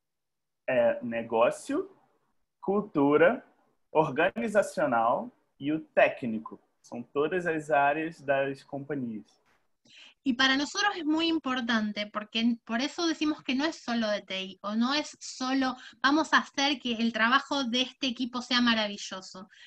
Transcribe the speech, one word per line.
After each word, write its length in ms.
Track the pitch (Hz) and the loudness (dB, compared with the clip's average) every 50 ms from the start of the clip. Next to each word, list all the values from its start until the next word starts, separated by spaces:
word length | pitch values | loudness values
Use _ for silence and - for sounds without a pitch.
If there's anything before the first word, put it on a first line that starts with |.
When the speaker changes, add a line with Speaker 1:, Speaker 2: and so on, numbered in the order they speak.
| _ _ _ _ _ _ _ _ _ _ _ _ _ - | _ _ _ _ _ _ _ _ _ _ _ _ _ 0
Speaker 1:
É, 320 | 127 120 117 117 117 - | 2 4 4 4 4 0
negócio, 880 | 123 117 117 117 113 117 120 113 120 143 156 - - - 277 339 381 - - _ _ _ _ _ _ _ _ _ _ _ _ _ | -2 -4 -4 -4 -2 0 4 4 4 4 2 0 -6 -4 -4 -4 -4 -6 -10 _ _ _ _ _ _ _ _ _ _ _ _ _
cultura, 840 | - 190 196 208 202 - - 151 139 143 147 151 165 196 247 - - _ _ _ _ _ _ _ _ _ | -2 -2 0 0 -2 0 2 2 4 6 6 6 6 6 4 2 -6 _ _ _ _ _ _ _ _ _
organizacional 1400 | - 156 156 143 131 147 170 196 - 220 233 214 190 208 196 - - 185 156 135 120 117 113 117 135 185 233 247 - _ _ _ _ - | 2 2 2 2 2 0 0 0 0 -2 -4 0 2 2 0 0 0 -2 0 0 2 2 2 2 0 0 -4 -8 -14 _ _ _ _ -8
e 140 | 135 143 | -6 -4
o 80 | 156 156 | -4 -4
técnico. 800 | 156 - - 185 160 135 - - 127 113 110 107 - - 101 - _ _ _ _ | -6 -2 2 4 4 4 2 -2 -6 -6 -6 -6 -8 -10 -16 -18 _ _ _ _
São 220 | _ - 120 120 | _ -14 -12 -12
todas 420 | 127 - - 143 151 160 185 180 175 | -12 -6 -2 -2 0 0 0 -2 -2
as 280 | 175 160 156 147 151 | -2 -2 -4 -2 2
áreas 480 | 151 139 143 143 147 160 160 165 165 - | 2 4 4 4 2 0 -4 -6 -8 -6
das 420 | 139 139 139 135 139 139 135 139 | -2 0 2 2 0 -2 -4 -8
companhias. 800 | - _ 143 139 139 - 151 139 123 117 110 107 - _ _ _ _ _ _ _ _ _ _ _ _ _ - - - - _ _ | -10 _ -12 -10 -8 -6 -6 -6 -6 -6 -8 -10 -12 _ _ _ _ _ _ _ _ _ _ _ _ _ -20 -20 -20 -20 _ _
Speaker 2:
Y 120 | - 269 240 | -4 -2 0
para 240 | 262 269 262 269 277 | 2 2 2 2 2
nosotros 360 | 294 277 - 392 415 415 403 | -2 -2 -2 -2 -2 -2 -2
es 100 | 359 302 | -2 -2
muy 220 | 302 311 320 330 330 | -2 0 0 2 0
importante, 800 | 330 311 - 262 254 262 233 233 233 220 214 208 208 208 208 | 0 0 -2 -2 -4 -2 -2 0 0 0 0 -2 -4 -6 -8
porque 340 | 208 - 214 214 - - 226 | -8 -8 -10 -8 -6 -2 0
en, 180 | 226 240 233 - | 0 0 0 -2
por 240 | _ - 226 233 | _ -6 -4 -4
eso 240 | 277 403 - - 339 | -4 -4 -2 -2 -2
decimos 360 | 330 302 - 311 302 311 - | 0 0 0 -2 -2 -2 -2
que 120 | - - 254 | -4 -4 -2
no 100 | 262 294 | 0 0
es 120 | 330 311 | -2 -4
solo 300 | - - 254 233 233 226 | -6 -6 -4 -2 0 0
de 140 | 208 208 196 | 0 -2 -2
T 220 | 196 - 190 190 | -4 -6 -8 -8
I, 160 | 190 190 190 - | -8 -10 -12 -10
o 140 | - 202 214 | -8 -4 -2
no 180 | 226 233 262 | 0 0 0
es 240 | 285 302 294 - - - | 0 -2 -4 -6 -10 -16
solo, 580 | - - - - 262 254 269 269 262 262 254 - - - - - | -16 -14 -10 -6 -4 -2 0 0 0 0 -2 -6 -12 -20 -6 -2
vamos 320 | - 269 294 320 302 - - | 2 2 4 2 2 4 2
a 40 | 156 | 2
hacer 400 | - - - 277 277 285 294 - | 2 0 -2 -2 0 0 0 -2
que 140 | - 247 | -4 -6
el 180 | 233 214 226 226 - | -2 0 0 0 0
trabajo 500 | 220 220 233 262 269 - - 294 277 269 | 2 2 4 2 2 0 0 -2 -2 -2
de 160 | 226 233 254 | 0 0 -2
este 260 | 254 247 - _ 277 | -2 -4 -4 _ -4
equipo 360 | 254 233 - 262 247 247 247 | -4 -2 -2 -4 -4 -4 -6
sea 180 | 240 - 254 247 | -4 0 2 2
maravilloso, 880 | 247 240 226 220 214 202 202 202 - - 196 190 190 - - 190 214 - _ - - | 4 4 2 2 0 -2 -4 -8 -10 -10 -12 -12 -12 -14 -16 -18 -18 -18 _ -20 -20